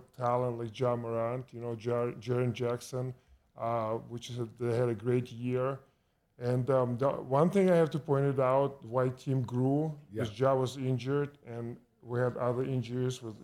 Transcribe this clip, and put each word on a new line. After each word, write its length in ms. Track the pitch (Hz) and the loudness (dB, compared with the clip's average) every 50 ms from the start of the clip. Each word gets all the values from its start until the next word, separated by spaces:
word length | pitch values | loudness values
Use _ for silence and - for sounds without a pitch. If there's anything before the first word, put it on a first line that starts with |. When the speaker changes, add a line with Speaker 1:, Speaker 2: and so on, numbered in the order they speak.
| - _ _ | -6 _ _
Speaker 1:
talent 440 | - 123 120 123 123 127 123 120 117 | -2 0 2 2 2 0 -2 -2 -4
like 180 | 117 113 101 123 | -6 -8 -4 0
Ja 160 | 127 123 120 | 0 2 2
Morant, 500 | 120 117 117 117 113 113 117 123 131 127 - | 0 -2 -2 -2 -2 0 -2 -2 -4 -8 -10
you 100 | - 117 | -12 -10
know, 100 | 120 120 117 107 | -8 -6 -6 -4
Ja-, 320 | 104 120 120 120 120 120 120 - | -2 -2 0 0 0 -2 -4 -6
Jaren 320 | 104 123 123 123 127 123 113 | -4 -2 0 2 2 0 0
Jackson, 580 | - 123 120 123 120 - - - 127 127 131 127 - _ _ - _ _ _ _ - | 0 -2 -2 -2 -4 -6 -8 -6 -6 -6 -6 -8 -12 _ _ -20 _ _ _ _ -6
uh, 360 | 113 117 117 117 113 110 113 117 123 117 | -4 -2 0 0 0 -2 -4 -4 -6 -8
which 200 | 117 120 - - | -12 -12 -10 -10
is 80 | 120 123 | -6 -6
a, 100 | 120 110 - - | -6 -8 -6 -4
they 160 | 123 120 113 120 | -2 0 2 2
had 100 | 127 120 | 2 0
a 40 | 117 | 0
great 380 | 101 110 123 123 127 120 - | -2 0 0 0 0 0 -2
year. 480 | 117 117 123 123 123 127 127 135 139 135 - _ _ _ _ _ _ _ _ _ _ - | -8 -6 -4 -2 -2 0 0 -2 -4 -6 -10 _ _ _ _ _ _ _ _ _ _ -6
And, 320 | 123 123 127 127 123 131 | -2 0 0 0 2 4
um, 280 | 139 131 127 120 120 113 | 4 4 4 2 0 0
the 120 | 135 139 | 0 0
one 400 | 123 113 - 127 131 139 160 185 | 0 -2 -4 0 4 4 4 6
thing 200 | 190 196 190 185 | 6 4 6 6
I 40 | 175 | 6
have 140 | 170 165 156 | 6 4 4
to 80 | - 151 | 2 -4
point 260 | - - 139 139 139 | 0 2 2 4 4
it 140 | 139 135 131 | 2 2 4
out, 440 | 131 127 131 135 139 139 139 - - | 4 4 4 4 2 2 -2 -6 -10
why 240 | 113 117 127 127 131 | -2 0 2 2 2
team 320 | 127 - - 143 131 135 | 0 -4 -2 0 0 0
grew 520 | 123 - 123 123 127 131 139 147 156 160 151 147 - - | 0 0 0 2 2 2 2 2 0 -2 -4 -8 -14 -10
Speaker 2:
Yeah. 120 | 101 110 117 | -4 -4 -4
Speaker 1:
is 140 | 110 104 107 | -4 0 2
Ja 140 | 131 135 135 | 4 4 4
was 240 | 131 131 120 127 143 | 4 2 -2 -4 -4
injured, 600 | 131 131 131 120 117 131 139 143 143 139 - - - 120 | -2 -2 -2 -2 -2 -2 0 0 -2 -2 -6 -16 -16 -12
and 300 | 117 117 117 117 120 - _ _ _ _ - | -10 -8 -8 -8 -10 -12 _ _ _ _ -12
we 160 | 117 123 120 | -6 -2 0
had 160 | 127 123 117 - | 0 0 0 0
other 260 | 123 120 123 123 135 | 0 0 0 0 -2
injuries 600 | 135 135 127 117 113 123 127 127 127 127 123 120 | -2 -2 -2 -2 -2 -4 -2 -2 -2 -4 -6 -10
with, 120 | 113 107 110 | -12 -12 -12